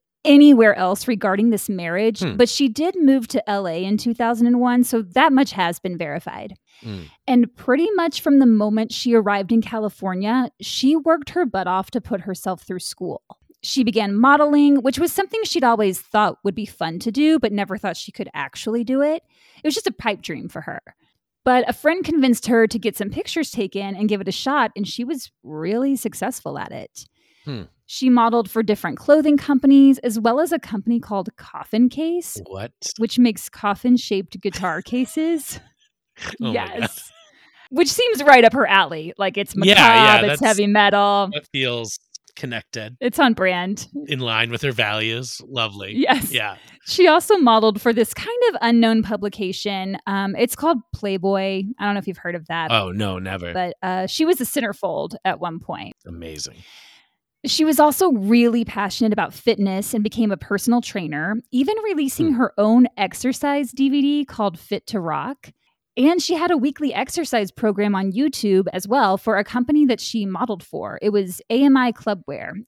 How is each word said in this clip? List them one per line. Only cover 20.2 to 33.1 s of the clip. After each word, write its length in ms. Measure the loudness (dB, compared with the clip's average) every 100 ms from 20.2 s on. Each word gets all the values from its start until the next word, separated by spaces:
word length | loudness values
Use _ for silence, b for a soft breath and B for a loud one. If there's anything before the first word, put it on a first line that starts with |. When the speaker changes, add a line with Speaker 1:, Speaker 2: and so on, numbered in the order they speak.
Speaker 1:
dream 280 | -8 -10 -10
for 100 | -12
her. 200 | -12 -14 -16 _ _ _ _ _ 0
But 220 | 2 2
a 40 |
friend 300 | 0 0 0
convinced 440 | 0 2 2 2 2
her 200 | 2 2
to 100 | 0
get 180 | -6 -4
some 120 | -6
pictures 420 | -6 -6 -4 -6
taken 440 | -4 -6 -6 -8 -6
and 140 | -4
give 100 | -4
it 80 | -4
a 60 |
shot, 380 | -6 -2 0 -2 -4
and 100 | -8
she 200 | -8 -8
was 260 | -8 -10 _
really 520 | -16 -10 -4 -2 -2 -2
successful 640 | -4 -6 -8 -8 -10 -10
at 140 | -12
it. 340 | -14 -16 -20 -20 _ _ _ -12
Speaker 2:
Hmm. 180 | -12 -12 _ _
Speaker 1:
She 240 | -4 2
modeled 400 | 4 4 0 -2
for 120 | -2
different 340 | -2 -2 -4 -6
clothing 400 | 2 4 6 2
companies, 600 | 2 2 6 8 8 4
as 200 | 0 -2
well 220 | 0 0
as 100 | 0
a 80 | -2
company 400 | -4 -8 -2 -4
called 300 | -2 -8 -8 -12
Coffin 500 | -18 -16 -6 2 2
Case, 540 | 2 -4 -4 -6 -12 -12
Speaker 2:
What? 240 | -10 -12 _ -12 -6
Speaker 1:
which 200 | -4